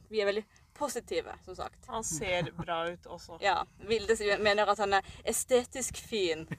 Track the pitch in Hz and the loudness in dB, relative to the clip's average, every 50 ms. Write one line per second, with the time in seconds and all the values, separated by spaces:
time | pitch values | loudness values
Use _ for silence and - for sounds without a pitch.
0 | - - 214 220 202 202 202 214 208 - _ - - _ - - 294 262 - 240 | -6 -4 -2 0 2 2 2 0 -4 -8 _ -20 -20 _ -6 -4 -4 -2 -2 -6
1 | - - 190 165 - - - - - 180 180 180 - - - - - 254 233 220 | -6 -4 -4 -4 -4 -4 -10 -14 -14 -14 -12 -10 -10 -10 -12 -14 -12 -8 -6 -4
2 | 220 - 160 151 226 185 180 180 170 - 170 170 - 180 170 165 165 170 175 170 | -4 -4 -4 -4 -2 0 0 0 0 -2 -4 -8 -6 -4 -2 -2 -2 -4 -6 -8
3 | - - 170 170 - - 170 160 - 196 180 - - - - - - 202 233 214 | -12 -14 -14 -14 -14 -16 -8 -2 0 2 2 2 -2 -6 -10 -12 -4 -2 -2 0
4 | 202 196 226 220 208 202 202 - 214 208 202 208 208 196 202 214 208 202 196 190 | 2 2 2 2 2 2 2 4 4 4 4 6 4 4 4 4 4 4 4 2
5 | - - - - - - 233 - - - 254 240 247 - - 269 233 - - - | 2 0 -8 -6 -4 -2 -2 -2 2 4 4 4 4 0 -4 -6 -6 -6 -6 -10
6 | - - 233 208 185 165 156 156 160 - 156 | -8 -4 0 0 2 2 0 -2 -4 -8 -10